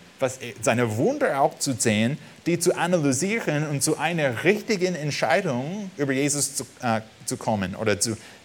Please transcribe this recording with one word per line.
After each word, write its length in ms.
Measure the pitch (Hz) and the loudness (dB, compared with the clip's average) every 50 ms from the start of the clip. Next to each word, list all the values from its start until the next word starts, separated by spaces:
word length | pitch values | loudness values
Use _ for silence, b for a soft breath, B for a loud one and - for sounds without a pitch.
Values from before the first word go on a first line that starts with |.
| - - - - | -16 -20 -6 -4
was, 200 | 135 127 - - - 120 107 - | -4 -4 -2 -6 -10 -12 -10 -2
seine 360 | 113 135 117 117 123 113 110 | 0 2 2 4 2 2 2
Wunder 440 | 110 147 226 294 294 269 214 151 135 | 2 2 2 2 2 0 0 2 2
auch 180 | 143 160 - - | 2 2 0 -2
zu 160 | - 147 131 | -4 -4 -2
sehen, 440 | 107 - 117 107 107 110 120 151 B B B B B - | 0 2 2 2 4 2 2 0 B B B B B -2
die 120 | 170 170 170 | 0 0 2
zu 160 | 170 175 156 | 2 2 2
analysieren 960 | - 156 175 185 175 147 143 131 - 185 196 220 233 - - 151 147 156 147 | 2 2 2 2 2 2 2 2 2 0 0 -2 -2 0 0 0 0 0 -2
und 140 | 151 135 | -2 0
zu 160 | - 160 156 - | 0 0 0 0
einer 460 | 143 160 175 165 151 135 120 110 - | 0 0 0 2 0 0 0 2 2
richtigen 500 | 165 208 208 - - 220 180 180 185 180 | 2 2 2 0 -2 0 0 0 -2 -2
Entscheidung 960 | 147 151 147 139 - 160 113 151 196 190 170 127 120 135 151 185 214 202 190 - - | -2 -4 -4 -2 0 2 2 2 2 2 0 -2 -2 -4 -6 -8 -8 -10 -10 -6 -2
über 140 | 143 139 | -2 0
Jesus 440 | 135 131 143 147 143 147 135 - - | 2 2 2 2 0 0 -2 -2 -4
zu, 100 | - 127 - - - | -6 -8 -8 -8 -4
äh, 200 | - 120 113 110 110 - - - - | -2 0 0 0 -2 -6 -16 -14 -10
zu 100 | - 131 | -8 -8
kommen 400 | 117 - 123 110 104 95 90 98 | -4 -2 0 0 0 0 -2 -4
oder 240 | - 113 107 104 92 | 0 2 2 2 2
zu, 160 | - 117 107 B B B B B - | 0 -2 -2 B B B B B -4